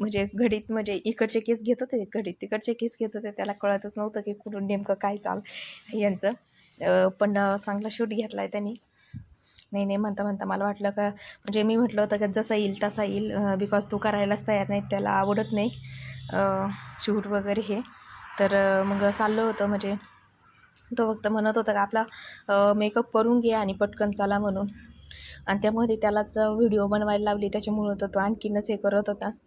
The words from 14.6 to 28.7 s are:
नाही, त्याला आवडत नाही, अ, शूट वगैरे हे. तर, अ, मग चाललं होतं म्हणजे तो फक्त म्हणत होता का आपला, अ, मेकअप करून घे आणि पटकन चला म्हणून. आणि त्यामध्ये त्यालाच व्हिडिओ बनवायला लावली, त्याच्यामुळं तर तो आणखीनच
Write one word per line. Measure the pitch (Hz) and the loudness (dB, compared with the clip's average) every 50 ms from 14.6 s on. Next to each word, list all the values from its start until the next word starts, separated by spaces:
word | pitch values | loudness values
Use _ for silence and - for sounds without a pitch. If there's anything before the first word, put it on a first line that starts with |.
| 196 196 | 0 0
नाही, | 202 202 | -2 -2
त्याला | 202 - 202 196 196 202 | -2 -2 -2 -2 0 2
आवडत | 202 196 196 196 208 208 220 220 226 | 2 2 2 2 2 0 0 0 0
नाही, | 208 208 247 - - - - - - - - - - - - - | 0 0 0 -2 -6 -12 -16 -16 -16 -14 -14 -14 -14 -10 -4 -2
अ, | 185 196 196 190 190 190 202 196 - - - - - | 0 2 2 2 0 -2 -2 -4 -6 -10 -16 -12 -6
शूट | - - 202 214 196 | -2 -2 0 0 0
वगैरे | 202 208 202 196 202 202 208 | -2 -2 -2 -2 0 -2 -2
हे. | 214 190 202 214 254 - - - - - - - - - - - | -2 -2 -4 -4 -4 -8 -12 -20 -20 -20 -20 -20 -18 -12 0 2
तर, | 202 190 190 | 2 4 4
अ, | 196 196 196 196 190 196 | 4 4 6 4 4 4
मग | 196 202 202 202 202 | 2 2 2 2 2
चाललं | 202 - 220 214 214 220 226 | 4 2 2 2 2 2 2
होतं | 226 220 220 202 | 2 2 0 0
म्हणजे | 208 208 202 202 196 202 202 - - - _ _ _ _ _ _ _ _ _ - _ _ - - - 240 - | 0 0 0 0 -2 -4 -4 -6 -12 -20 _ _ _ _ _ _ _ _ _ -20 _ _ -20 -14 -6 0 0
तो | 233 220 220 | 2 2 0
फक्त | 214 - 208 | 0 0 0
म्हणत | 220 220 214 214 214 | 0 2 2 2 2
होता | 226 220 220 202 | 2 2 2 2
का | 202 | 2
आपला, | 202 202 220 220 220 226 - - - - - - - - | 2 2 2 0 -2 -2 -6 -12 -16 -16 -18 -12 -2 2
अ, | 202 202 202 202 208 | 4 6 6 6 6
मेकअप | 208 214 214 208 233 240 - - | 4 2 2 2 0 0 2 2
करून | 220 220 233 240 247 | 2 4 4 4 4
घे | 226 233 220 | 4 2 2
आणि | 220 208 196 190 | 2 0 0 0
पटकन | 190 208 202 208 - 214 202 | 0 -2 -2 0 -2 -2 -2
चला | 202 208 202 196 202 202 | 0 0 0 0 2 0
म्हणून. | 208 208 196 190 202 202 - - - - - - - - - - - - - - - | 0 0 0 -2 -4 -4 -6 -10 -18 -20 -20 -20 -20 -20 -20 -18 -18 -18 -18 -8 -2
आणि | - 190 202 202 | 0 0 2 2
त्यामध्ये | 214 214 226 233 226 220 | 2 2 2 2 2 2
त्यालाच | 220 214 208 202 208 208 208 - | 2 2 2 2 2 0 0 0
व्हिडिओ | 214 220 214 214 214 240 226 202 208 202 | 0 2 2 4 4 4 4 6 4 2
बनवायला | 202 208 208 208 208 208 208 208 | 2 2 2 2 2 2 2 2
लावली, | 208 208 208 208 202 | 0 0 0 0 -2
त्याच्यामुळं | 202 214 208 214 208 214 208 208 202 196 | -2 -2 -2 -2 -2 0 0 -2 -2 -2
तर | 196 | -4
तो | 196 - 196 | -2 0 0
आणखीनच | 190 202 220 214 - 214 208 208 208 - | 0 0 0 -2 -2 -2 -2 -2 0 -2